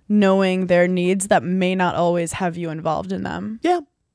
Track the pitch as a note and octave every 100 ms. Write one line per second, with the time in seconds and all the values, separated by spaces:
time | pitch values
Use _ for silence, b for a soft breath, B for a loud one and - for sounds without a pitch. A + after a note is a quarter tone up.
0 | - G#3 G3 F#3+ F#3+ F#3 F3+ F3 F3+ F3+
1 | F3+ G3 F#3+ F#3+ E3+ F#3 F#3 F#3 F3+ -
2 | E3+ F3 E3+ - F3+ E3+ E3 D#3+ E3+ D#3
3 | F#3+ F#3+ F#3+ E3+ G#3 A3 D#4+ F4 D4 _
4 | _